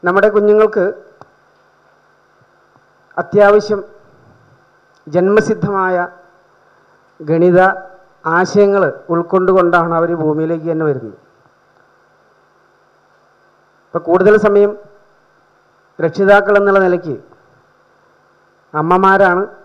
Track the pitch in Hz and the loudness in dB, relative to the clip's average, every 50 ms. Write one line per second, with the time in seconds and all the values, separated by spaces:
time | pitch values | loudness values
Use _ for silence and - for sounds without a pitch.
0 | - 196 180 196 208 220 214 214 208 208 208 214 214 214 214 208 180 190 - - | -2 0 0 2 2 2 2 2 2 2 4 4 2 2 0 -2 -2 -2 -4 -8
1 | - - _ _ - _ _ _ _ _ _ _ _ _ _ _ _ _ _ _ | -16 -20 _ _ -20 _ _ _ _ _ _ _ _ _ _ _ _ _ _ _
2 | _ _ _ _ _ _ _ _ _ _ _ _ _ _ _ _ _ _ _ _ | _ _ _ _ _ _ _ _ _ _ _ _ _ _ _ _ _ _ _ _
3 | _ _ _ - 175 - - 202 202 202 208 208 208 - 214 196 190 - - _ | _ _ _ -12 -10 -4 0 2 4 4 4 2 0 -2 -8 -8 -8 -14 -20 _
4 | _ _ _ _ _ _ _ _ _ _ _ _ _ _ _ _ _ _ _ _ | _ _ _ _ _ _ _ _ _ _ _ _ _ _ _ _ _ _ _ _
5 | _ - 147 175 180 190 202 214 208 208 214 - 170 208 202 196 190 185 185 180 | _ -6 -2 0 0 2 2 0 0 0 -4 -4 -4 -4 -4 -4 -4 -2 -2 -4
6 | 175 175 - - - _ _ _ _ _ _ _ _ _ _ _ _ _ _ _ | -4 -6 -10 -20 -20 _ _ _ _ _ _ _ _ _ _ _ _ _ _ _
7 | _ _ _ _ 160 151 160 165 170 180 175 180 185 190 190 - - - - - | _ _ _ _ -6 -4 -2 0 2 2 4 4 2 2 0 -4 -12 -20 -20 -20
8 | _ _ _ _ _ 160 165 175 185 - - 196 208 202 196 202 185 147 - - | _ _ _ _ _ -4 -2 -2 -2 0 2 2 2 2 2 0 -2 -2 -4 -8
9 | - - 165 170 170 170 - 190 185 185 190 190 175 170 170 175 165 170 170 165 | -8 -6 -4 -4 -4 -2 -2 -2 0 2 2 2 2 2 2 0 0 0 -2 -2
10 | 165 170 170 165 156 151 151 151 160 160 170 160 156 165 165 160 160 151 143 131 | -2 -2 -4 -4 -2 -4 -2 -2 -4 -4 -6 -6 -6 -6 -6 -4 -4 -4 -4 -6
11 | 117 110 98 - _ _ _ _ _ _ _ _ _ _ _ _ _ _ _ _ | -8 -14 -18 -18 _ _ _ _ _ _ _ _ _ _ _ _ _ _ _ _
12 | _ _ _ _ _ _ _ _ _ _ _ _ _ _ _ _ _ _ _ _ | _ _ _ _ _ _ _ _ _ _ _ _ _ _ _ _ _ _ _ _
13 | _ _ _ _ _ _ _ _ _ _ _ _ _ _ _ _ _ _ - 170 | _ _ _ _ _ _ _ _ _ _ _ _ _ _ _ _ _ _ -10 -10
14 | 170 - 170 180 185 202 208 214 208 214 202 202 202 208 208 - - - - _ | -4 0 0 2 4 4 4 4 2 2 2 2 2 0 -2 -8 -18 -20 -20 _
15 | _ _ _ _ _ _ _ _ _ _ _ _ _ _ _ _ _ _ _ _ | _ _ _ _ _ _ _ _ _ _ _ _ _ _ _ _ _ _ _ _
16 | 160 165 160 - 196 190 202 202 202 202 208 202 202 202 190 196 190 180 180 175 | -6 -6 -2 -2 2 4 4 4 4 2 0 0 2 2 0 2 2 0 -2 -2
17 | 180 165 139 104 - _ - _ _ _ _ _ _ _ _ _ _ _ _ _ | -4 -8 -12 -12 -14 _ -20 _ _ _ _ _ _ _ _ _ _ _ _ _
18 | _ _ _ _ _ _ _ _ _ _ _ _ _ _ - 151 156 165 180 185 | _ _ _ _ _ _ _ _ _ _ _ _ _ _ -8 -6 -2 0 0 0
19 | 190 190 190 196 202 185 175 180 196 208 - - _ | 2 2 2 4 2 2 0 -2 -4 -8 -12 -20 _